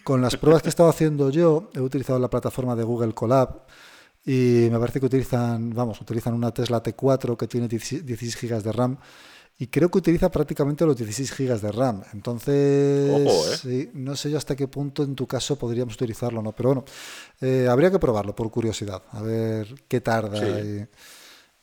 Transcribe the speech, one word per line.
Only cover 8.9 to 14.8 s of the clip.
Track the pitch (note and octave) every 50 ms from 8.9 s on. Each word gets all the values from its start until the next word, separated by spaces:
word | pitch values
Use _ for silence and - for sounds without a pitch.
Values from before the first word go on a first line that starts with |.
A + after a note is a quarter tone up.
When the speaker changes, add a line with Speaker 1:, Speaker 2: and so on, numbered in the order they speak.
| C3 - - - - - - - - - - _ _
Speaker 1:
Y | - C3
creo | - - C#3+ E3 F3
que | G3+ G3
utiliza | E3+ E3 E3+ E3 F#3 E3+
prácticamente | - D3+ D3+ - D#3 - D3 C#3+ D3 - E3+
los | D#3 C3+
dieciséis | A#2+ A#2 G#2 G#2+ C3+ C3+ A#2
gigas | - - C3+ B2+ A#2+ G#2
de | G#2 G#2
ram. | G2+ A2+ C3+ B2+ G#2 G2 - -
Entonces, | - G2+ - B2 A#2+ A2+ - C#3+ C#3+ C#3+ C#3 C#3+ C#3 C#3 C#3+ C#3+ C#3+ C#3+ C#3 C#3+
Speaker 2:
Ojo, | C#3+ C#3+ C#3+ C3 G2+ E2 D2+
¿eh? | E2+ A#2+
Speaker 1:
sí, | - C#3 B2+ B2 B2+ D#3+ A#3 -
no | C#3+ B2+ C3+ C#3+
sé | - - D3
yo | D3+
hasta | D3 - - C#3+
qué | C3+ C#3
punto | C3+ - C#3